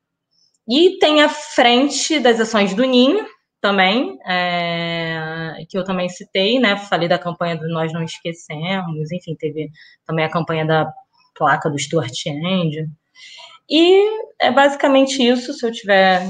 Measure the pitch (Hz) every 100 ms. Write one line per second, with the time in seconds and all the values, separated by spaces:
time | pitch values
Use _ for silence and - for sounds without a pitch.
0 | _ _ _ _ _ _ - 262 359 -
1 | 302 302 294 - - - 240 240 285 -
2 | - 311 240 226 220 214 196 190 262 247
3 | 262 392 427 - _ _ 208 202 185 220
4 | 359 392 - 180 180 175 170 170 170 170
5 | 165 160 160 160 160 156 160 196 185 185
6 | 180 180 196 196 196 254 220 202 - 175
7 | 170 175 175 165 170 165 160 165 165 165
8 | 160 - 170 165 - 151 170 190 175 156
9 | 156 175 170 151 156 147 147 156 - _
10 | - 160 160 175 156 160 156 160 - -
11 | _ _ _ - 147 156 160 143 139 165
12 | 117 - 170 143 170 190 165 151 156 -
13 | _ _ - - - - _ 294 339 392
14 | 415 440 - _ 247 247 277 285 294 269
15 | 269 - 240 247 247 285 233 233 196 196
16 | 190 185 190